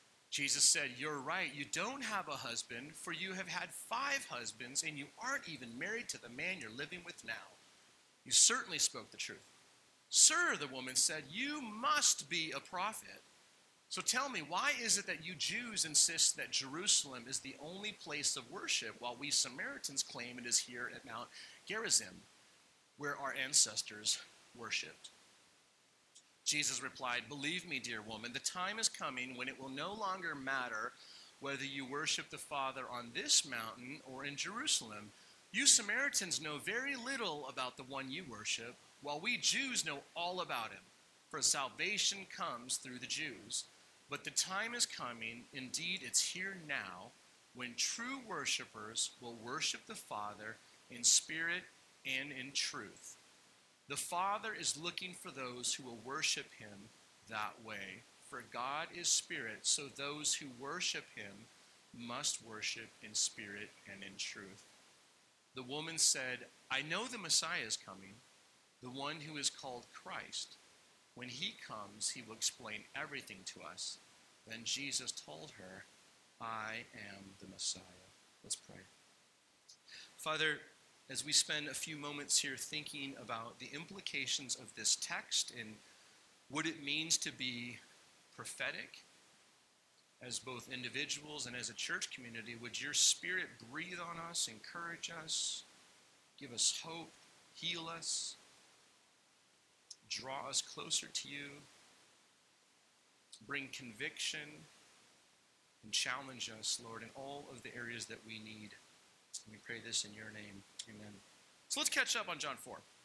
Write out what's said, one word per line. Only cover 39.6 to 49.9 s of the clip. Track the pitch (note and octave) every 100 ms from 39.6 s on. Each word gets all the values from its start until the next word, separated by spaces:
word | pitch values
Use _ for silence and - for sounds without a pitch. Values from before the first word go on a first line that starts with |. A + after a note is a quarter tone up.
| C4+ A3+ D#3+
know | C#3 - D#3+
all | F3 F#3
about | D#3+ C3 A2
him, | F#2+ - - - - -
for | D#3
salvation | B2 D3+ C3 G#2+ F3 G#3 - G3 F#3+
comes | - E3+ B2 B2 -
through | C3+ B2
the | B2
Jews. | C#3 D3+ G2 G2+ - - - - - -
But | C#3+ D#3
the |
time | - E3+ F#3+ A3+ A#3+
is | A3+
coming, | - C3 A#2 A2+ A#2 A#2+ C#3
indeed | B2+ G#2+ E3+ F#3
it's | B2 -
here | - F3 G3 F#3 D3+
now, | C#3 G2 F2+ G#2+ - - - - B2
when | B2 A#2
true | - - A#3+ C4+
worshipers | A3+ E3+ C3 - A2+ A2+ G#2+ A#2 - -
will | A#2+ A#2
worship | A2+ D3+ D3+ -
the | -